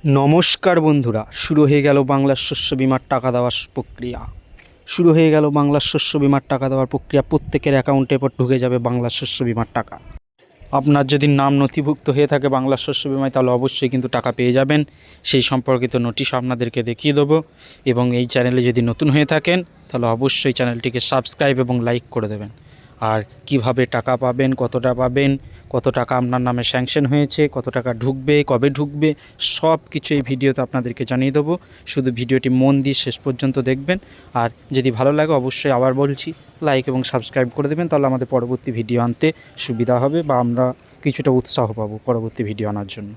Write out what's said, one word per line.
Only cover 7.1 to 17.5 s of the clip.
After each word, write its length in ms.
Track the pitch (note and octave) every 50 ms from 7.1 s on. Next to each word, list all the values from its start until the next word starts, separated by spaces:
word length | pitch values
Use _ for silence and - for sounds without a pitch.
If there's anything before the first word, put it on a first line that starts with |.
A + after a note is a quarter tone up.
| - C#3 C3+
প্রত্যেকের 500 | - - D3+ - - - D3 - D3+ C#3
অ্যাকাউন্টে 400 | C3+ B2+ - C#3 C3+ C3+ - C#3
এরপর 140 | C3 C3+ C3+
ঢুকে 280 | - - B2+ B2 C3+ C3
যাবে 180 | B2 B2+ B2 B2
বাংলার 340 | A#2+ B2 B2 B2 A#2+ A#2+ - -
শস্য 180 | - - - - C3+
বিমার 260 | A#2+ A2+ A2+ A#2 - -
টাকা। 220 | A#2+ A2 - - - - - - - _ _ _ _ _ _ _ _ - -
আপনার 320 | - C#3 C3+ D3 D3 C#3+ C#3 C3
যদি 200 | D3 C#3+ C#3 D3
নাম 260 | C#3+ C#3 C#3 C#3 C#3 C#3
নথিভুক্ত 460 | C#3 C3+ - F3+ C#3+ C#3+ C#3 - _ -
হয়ে 180 | C3+ C#3 D3 C3
থাকে 200 | D3+ C#3+ C3 C#3+
বাংলার 320 | C3+ C3 C3 C3+ C3+ B2+ -
শস্য 180 | - C3+ - - D3
বিমায়, 240 | C3+ C3+ C#3 C3+ B2+
তাহলে 160 | C3+ C3 B2
অবশ্যই 380 | B2 B2 B2+ C3+ - - - B2+
কিন্তু 180 | B2 B2+ B2 B2+
টাকা 220 | - B2 - B2+
পেয়ে 240 | A#2 - B2 B2 B2 C3
যাবেন। 240 | C3+ C3+ D3+ D3+ D3 - - - - - - - _
সেই 200 | - - C3+ B2 -
সম্পর্কিত 420 | C3+ C3 A#2+ - C3 B2 B2 B2 -
নোটিশ 340 | B2+ A#2+ A#2 A2+ - C#3 - -
আপনাদেরকে 460 | B2+ B2 B2+ B2+ A#2 B2 A#2+ - C3+ A#2
দেখিয়ে 300 | A2+ A#2 - - D3 D3
দেবো। 240 | C#3+ D3 C#3+ D#3 E3 D#3+ _